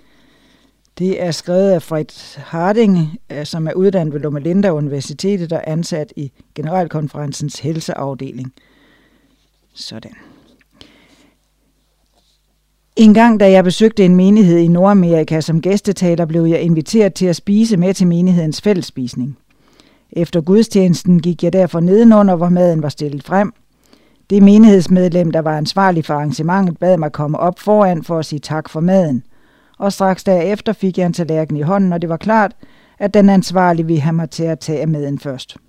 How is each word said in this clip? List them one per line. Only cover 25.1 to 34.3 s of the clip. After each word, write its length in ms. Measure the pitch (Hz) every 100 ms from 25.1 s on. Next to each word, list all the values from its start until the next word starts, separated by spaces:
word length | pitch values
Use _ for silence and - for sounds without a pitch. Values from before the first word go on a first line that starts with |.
| 175 165
der 80 | 160
var 180 | 156 151
ansvarlig 480 | 151 190 190 165 151
for 80 |
arrangementet, 640 | 147 151 135 160 196 180 151
bad 200 | 175 175
mig 140 | 151
komme 280 | - 147 151
op 200 | 175 -
foran 440 | 202 214 190 165
for 160 | - 165
at 60 | 151
sige 140 | 147
tak 300 | - 156 -
for 100 | 156
maden. 440 | 175 190 160 123 - _ _ _ _ -
Og 160 | 202
straks 300 | - 190 185
derefter 500 | 202 180 175 208 -
fik 240 | 196 190 175
jeg 80 | 175
en 80 |
tallerken 440 | 175 156 160 156 147
i 40 |
hånden, 320 | 151 196 185
og 80 | 170
det 80 | 170
var 80 | 165
klart, 380 | 208 220 196 - - _ _ -
at 140 | 202
den 160 | 208 202
ansvarlige 560 | 190 165 180 180 165 165
ville 160 | 160
have 120 | 151
mig 160 | 165
til 140 | 160